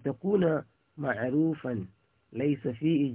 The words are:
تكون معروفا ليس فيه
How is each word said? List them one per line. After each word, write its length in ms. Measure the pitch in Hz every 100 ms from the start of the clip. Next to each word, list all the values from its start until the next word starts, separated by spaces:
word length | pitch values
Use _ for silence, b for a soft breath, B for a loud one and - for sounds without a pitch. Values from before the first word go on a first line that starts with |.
تكون 420 | 139 131 190 208 170 151 - _ _ -
معروفا 760 | 143 107 123 143 160 151 131 117 92 - _ _ _
ليس 300 | 113 143 139 139
فيه 360 | 113 156 160 139